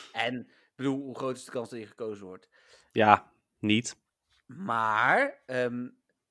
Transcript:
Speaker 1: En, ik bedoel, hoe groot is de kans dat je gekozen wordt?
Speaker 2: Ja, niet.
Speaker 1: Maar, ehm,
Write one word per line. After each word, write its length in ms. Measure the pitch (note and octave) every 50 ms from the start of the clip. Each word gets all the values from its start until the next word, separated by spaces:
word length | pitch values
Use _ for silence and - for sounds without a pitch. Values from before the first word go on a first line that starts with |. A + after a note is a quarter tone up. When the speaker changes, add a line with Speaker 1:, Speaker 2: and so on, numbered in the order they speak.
| - -
Speaker 1:
En, 280 | - A2+ A2+ A#2+ B2+ B2
ik 320 | G#2 - _ _ _ _ _
bedoel, 200 | - B2+ C#3 C3+ C#3
hoe 140 | C#3+ C3+ A#2+
groot 200 | - C3+ C3 B2+
is 80 | A#2+ -
de 60 | -
kans 200 | - B2+ A2+ A2+
dat 80 | B2+ A#2
je 80 | G#2+
gekozen 400 | G#2 - - A#2 A2 G#2 G2+ G2+
wordt? 220 | F#2 F#2 F#2+ - _ _ _ _ _ - - _ _
Speaker 2:
Ja, 400 | _ A2+ G#2+ G#2+ G#2 - - - _ _ _ _ _ _
niet. 380 | - G#2 G#2+ A2+ B2 - - - _ _ _ _ _ _ _ _ _
Speaker 1:
Maar, 960 | - B2 - F#2+ G#2 A#2 A2+ A2+ A2 G#2+ G#2+ A#2+ C3+ E3+ A#3 C#4 C#4 C#4 - _
ehm, 420 | - C3 B2+ B2 B2 A#2+ A#2+ B2 - - _ _ _ _ _ _ _